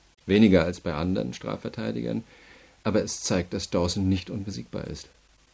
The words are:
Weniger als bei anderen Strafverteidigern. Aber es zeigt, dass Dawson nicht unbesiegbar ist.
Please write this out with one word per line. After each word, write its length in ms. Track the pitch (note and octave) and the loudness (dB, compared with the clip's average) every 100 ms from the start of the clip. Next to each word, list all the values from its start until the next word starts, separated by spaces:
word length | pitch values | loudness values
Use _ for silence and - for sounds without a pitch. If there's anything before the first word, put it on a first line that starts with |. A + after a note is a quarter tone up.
| _ _ - | _ _ 2
Weniger 380 | G2+ A2 F2+ | 6 8 8
als 160 | E2 F#2 | 4 -2
bei 140 | F2+ | -4
anderen 400 | D2+ F2 G2 B2 | -2 -2 -2 -2
Strafverteidigern. 920 | - - - A2+ A2+ A2 A2+ A#2 A2+ - - - - - _ | -6 -8 -8 -8 -8 -6 -6 -4 -6 -8 -16 -20 -20 -20 _
Aber 180 | A2 G2+ | -2 0
es 200 | G#2+ - | 0 -4
zeigt, 300 | - F#2+ F2 | -2 -2 -2
dass 160 | G2 - | -6 -4
Dawson 380 | F#2+ F2 G#2 F#2+ | 0 0 0 0
nicht 220 | F#2+ - | 0 -2
unbesiegbar 560 | G#2 G2+ A#2 A#2 - - | -10 -8 -10 -10 -10 -10
ist. 220 | D#2 - _ _ _ _ | -12 -14 _ _ _ _